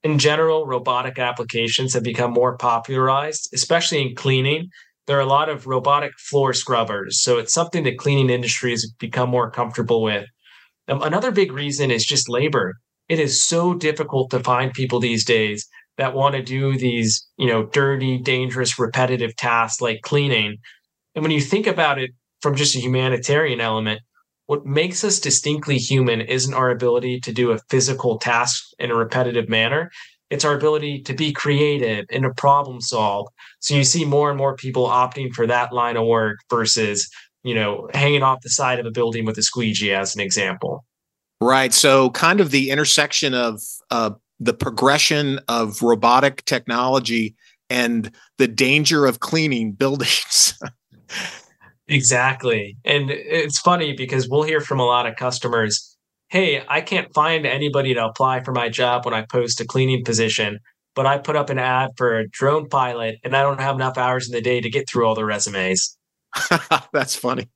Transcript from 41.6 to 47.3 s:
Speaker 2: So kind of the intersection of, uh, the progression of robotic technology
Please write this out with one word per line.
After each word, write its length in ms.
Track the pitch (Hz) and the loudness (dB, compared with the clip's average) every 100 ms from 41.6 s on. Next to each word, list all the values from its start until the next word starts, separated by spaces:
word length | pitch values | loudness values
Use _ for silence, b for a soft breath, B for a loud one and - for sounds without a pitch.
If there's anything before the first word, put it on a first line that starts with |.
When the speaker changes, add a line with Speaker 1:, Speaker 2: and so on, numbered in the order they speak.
| 127 | 4
Speaker 2:
So 380 | - 147 135 131 | 4 6 6 4
kind 280 | - 165 202 | 4 2 4
of 120 | 165 | 4
the 180 | 135 135 | 2 2
intersection 640 | 139 143 - 147 - 147 | 0 2 2 2 0 0
of, 280 | 127 120 107 - - _ | 0 0 -4 -12 -16 _
uh, 220 | 120 107 104 _ _ | -2 -2 -4 _ _
the 140 | 120 | -2
progression 840 | 117 135 113 127 147 - 151 143 135 - | 0 -4 2 4 4 2 2 0 -4 -2
of 340 | 117 110 101 | -2 -2 0
robotic 640 | 120 113 120 127 139 139 - | 2 4 6 6 4 0 -4
technology 880 | 127 120 120 131 131 123 117 107 | -4 -2 -2 2 2 0 -2 -2